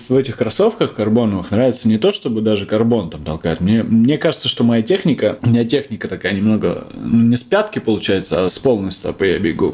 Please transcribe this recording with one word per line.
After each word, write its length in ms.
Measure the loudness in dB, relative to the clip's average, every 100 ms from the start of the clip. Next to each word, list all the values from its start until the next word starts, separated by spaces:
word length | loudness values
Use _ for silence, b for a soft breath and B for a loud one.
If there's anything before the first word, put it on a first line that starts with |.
| 0
в 60 | 0
этих 220 | 0 -2
кроссовках 580 | -4 2 0 0 -4 -2
карбоновых 560 | 0 2 2 -2 -2
нравится 360 | 2 2 2 0
не 120 | 2
то, 120 | 2
чтобы 300 | -2 -4 -2
даже 240 | 0 0 0
карбон 460 | 0 2 0 -2
там 120 | -8
толкает. 380 | -8 -4 -4 -2
Мне, 220 | 2 2
мне 340 | 2 2 4 2
кажется, 320 | 0 -2 -4
что 140 | 0
моя 180 | 2 2
техника, 560 | 0 0 0 0 0 0
у 40 | 2
меня 140 | 2
техника 440 | 2 -2 -2 -8 -8
такая 260 | -6 -4
немного, 540 | 0 0 2 0 -4 -8 -10
ну, 260 | 0 4
не 160 | 4 2
с 60 |
пятки 340 | 2 0 0 -4
получается, 680 | -2 -2 0 -2 0 -2
а 60 | 0
с 80 | 0
полной 340 | 0 0 0
стопы 360 | -6 -6 -2 0
я 100 | 0
бегу. 320 | 0 0 0